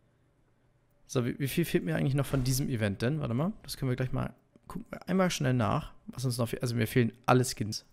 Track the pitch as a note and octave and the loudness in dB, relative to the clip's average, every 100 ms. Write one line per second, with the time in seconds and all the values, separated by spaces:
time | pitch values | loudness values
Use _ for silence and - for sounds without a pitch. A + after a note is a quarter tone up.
0 | _ _ _ _ _ _ _ _ _ _ | _ _ _ _ _ _ _ _ _ _
1 | - C3 A#2+ - C3+ - D#3+ - F3 D#3 | -4 -2 -2 -2 -2 0 0 0 0 0
2 | D3 C3+ C3 C3+ B2+ C3 D3 A#2 G#2+ F#2+ | 2 2 0 0 2 0 0 0 0 0
3 | A#2 D#3 C3+ A#2 F3 - - - C3 B2 | -2 -2 -2 0 -2 -4 -10 -4 -2 0
4 | B2+ B2+ B2 - _ - - - - - | -2 -2 -4 -8 _ -20 -14 -12 -10 -10
5 | - F#3 F3+ - C3+ B2+ G2+ B2+ - - | -2 2 2 2 0 2 2 0 -2 -12
6 | - - B2+ A#2 A#2 - B2 A#2 G#2+ C3 | -14 -4 -2 0 -2 -2 -2 0 2 4
7 | A#2 - - B2+ A#2+ - G#2+ - - | 2 2 4 4 4 -2 -6 -6 -12